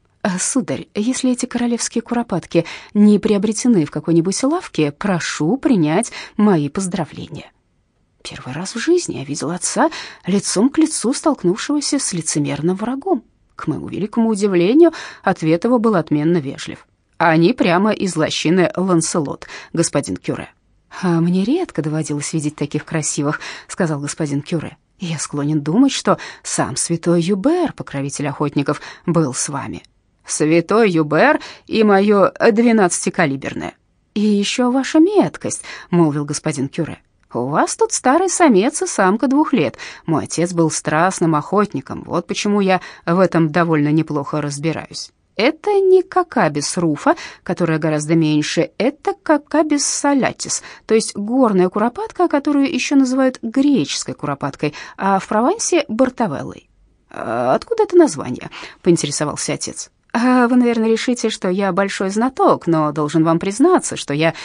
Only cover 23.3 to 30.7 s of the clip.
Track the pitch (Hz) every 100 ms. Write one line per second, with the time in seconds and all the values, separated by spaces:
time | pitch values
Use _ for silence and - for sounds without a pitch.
23.3 | 147 - - - - 175 147 143 - 156
24.3 | 139 147 160 - - _ - 175 160 -
25.3 | 143 143 156 143 185 277 - - 170 -
26.3 | - - - 147 135 - 165 170 175 170
27.3 | 202 208 349 320 - - 139 139 - 143
28.3 | 139 147 147 143 147 - - - 165 151
29.3 | - - 139 113 85 - _ _ _ -
30.3 | - 156 170 165